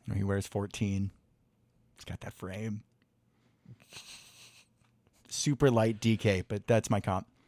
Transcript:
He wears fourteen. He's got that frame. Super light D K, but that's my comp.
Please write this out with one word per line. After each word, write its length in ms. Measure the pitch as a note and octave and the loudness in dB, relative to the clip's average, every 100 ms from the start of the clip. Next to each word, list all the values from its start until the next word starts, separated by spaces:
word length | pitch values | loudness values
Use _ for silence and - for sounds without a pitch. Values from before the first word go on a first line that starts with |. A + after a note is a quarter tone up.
| - | -6
He 100 | G#2 | -2
wears 220 | G2 G2 G2 | 0 -2 -4
fourteen. 640 | G#2 G2+ - G2+ G2 G2 - _ _ _ _ _ _ _ - | -4 -6 -2 -2 0 -4 -6 _ _ _ _ _ _ _ -20
He's 80 | - | -14
got 140 | G#2 | -14
that 120 | G2+ | -14
frame. 500 | - F#2+ F#2+ A2 G#2+ - _ _ _ _ _ _ _ - - _ - - - - - - - _ _ _ _ _ _ - | -12 -10 -8 -6 -8 -10 _ _ _ _ _ _ _ -20 -20 _ -20 -20 -20 -20 -20 -20 -20 _ _ _ _ _ _ -12
Super 400 | - - C3+ C#3+ | -4 -2 2 4
light 300 | A#2 A2+ G#2 | 6 4 2
D 160 | A2+ A2 | 2 2
K, 260 | A2 F#2+ F2+ | 2 0 0
but 200 | G#2 - | -4 2
that's 220 | A2+ - | 2 4
my 120 | G#2 | 0
comp. 260 | - F#2 - _ | 0 -2 -4 _